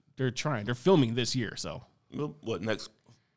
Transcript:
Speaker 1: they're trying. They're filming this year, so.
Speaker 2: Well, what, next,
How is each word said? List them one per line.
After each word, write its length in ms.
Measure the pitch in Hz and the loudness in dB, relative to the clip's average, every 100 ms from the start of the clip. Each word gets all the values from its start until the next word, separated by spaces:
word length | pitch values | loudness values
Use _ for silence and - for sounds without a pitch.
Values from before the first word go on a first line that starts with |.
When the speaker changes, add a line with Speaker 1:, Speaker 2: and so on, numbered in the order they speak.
| _ - | _ -4
Speaker 1:
they're 140 | 131 | -4
trying. 340 | 120 151 123 | -2 -2 -2
They're 100 | 104 | -2
filming 400 | 123 180 185 120 | 0 6 6 6
this 220 | 117 117 131 | 2 0 -2
year, 180 | 107 - | -2 -6
so. 260 | 87 - - _ _ | -8 -8 -12 _ _
Speaker 2:
Well, 200 | - 147 147 | -8 -8 -8
what, 220 | 110 101 | -6 -4
next, 260 | 107 107 - _ _ - _ | -2 -4 -6 _ _ -20 _